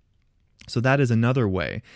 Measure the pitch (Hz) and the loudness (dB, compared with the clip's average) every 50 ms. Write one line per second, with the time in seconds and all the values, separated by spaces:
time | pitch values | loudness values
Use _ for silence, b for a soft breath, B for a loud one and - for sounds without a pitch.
0 | _ _ _ _ _ _ _ _ _ _ _ _ - - - 123 113 131 135 143 | _ _ _ _ _ _ _ _ _ _ _ _ -20 -8 -6 -2 2 2 2 2
1 | 139 120 117 110 117 120 131 139 117 101 92 90 78 58 50 - B B B | 2 2 2 2 2 0 0 0 0 0 0 -2 -4 -4 -6 -10 B B B